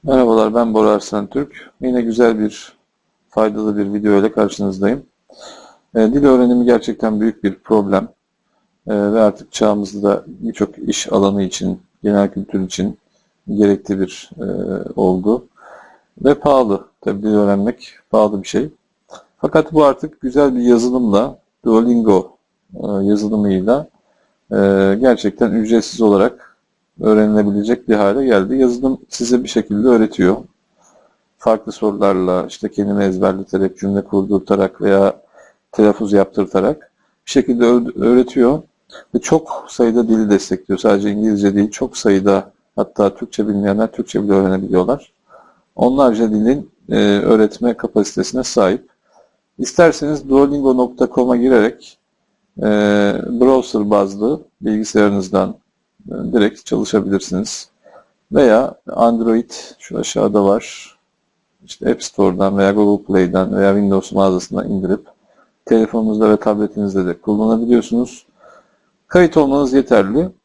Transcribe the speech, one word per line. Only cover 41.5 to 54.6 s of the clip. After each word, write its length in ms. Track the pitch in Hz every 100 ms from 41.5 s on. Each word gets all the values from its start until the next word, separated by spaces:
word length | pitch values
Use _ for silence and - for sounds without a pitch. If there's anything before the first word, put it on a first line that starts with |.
değil, 160 | 101 104
çok 260 | - 127 -
sayıda, 560 | 110 98 98 98 - _ _ -
hatta 380 | 107 - 101
Türkçe 340 | - 117 - 107
bilmeyenler 440 | 101 101 101 113
Türkçe 300 | - 110 107
bile 100 | 101
öğrenebiliyorlar. 800 | 98 98 95 98 92 92 135 - _ _ - _ _ _ -
Onlarca 540 | 123 135 131 110 113
dilin, 400 | 107 110 143 - _ -
e, 100 | 110 104 101
öğretme 560 | - 110 107 - 120
kapasitesine 720 | 113 113 - 101 - - 127
sahip. 460 | 127 - 95 110 _ _ _ _ _ _ _ -
İsterseniz 680 | 123 - 170 156 147 151 135
duolingo 480 | 135 139 143 135 127
nokta 320 | 123 - 123
com'a 220 | - 127 123
girerek, 640 | 123 123 110 - - _ _ _ _ _ _ -
e, 40 | 107 104 104 104 101 - - 120
browser 500 | 123 131 123 110 104
bazlı 500 | 104 98 98 110 156 - _